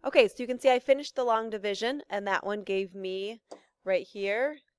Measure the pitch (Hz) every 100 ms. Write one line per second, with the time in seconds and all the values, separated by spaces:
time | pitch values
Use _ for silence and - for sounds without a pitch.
0 | 269 294 214 - 240 254 269 247 247 277
1 | 294 - 247 220 220 214 202 196 226 285
2 | - 202 202 190 - 208 190 190 190 190
3 | 190 190 196 226 _ - _ _ 185 185
4 | - 202 196 214 277 302 _